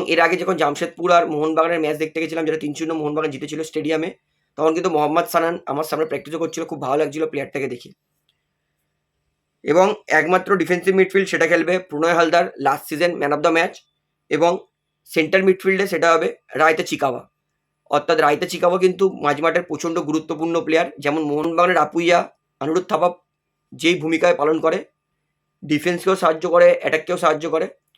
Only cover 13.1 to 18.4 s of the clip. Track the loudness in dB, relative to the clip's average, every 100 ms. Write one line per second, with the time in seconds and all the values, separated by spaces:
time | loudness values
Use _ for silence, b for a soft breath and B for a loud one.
13.1 | 0 -2 0 2 2 0 -4 _ _ _
14.1 | _ -6 0 0 0 -8 _ _ _ _
15.1 | -2 2 2 2 2 0 0 0 0 2
16.1 | 2 2 -6 _ 0 2 2 -2 -2 -4
17.1 | -4 -12 _ _ _ _ _ -4 -2 0
18.1 | 2 2 2